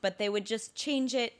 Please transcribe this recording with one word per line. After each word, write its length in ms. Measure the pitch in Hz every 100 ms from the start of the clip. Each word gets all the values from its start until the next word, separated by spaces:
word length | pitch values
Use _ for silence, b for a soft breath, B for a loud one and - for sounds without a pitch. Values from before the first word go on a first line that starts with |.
but 160 | 196 185
they 120 | 208
would 160 | 208 196
just 300 | 220 - -
change 380 | 302 277 262 254
it 180 | 233 -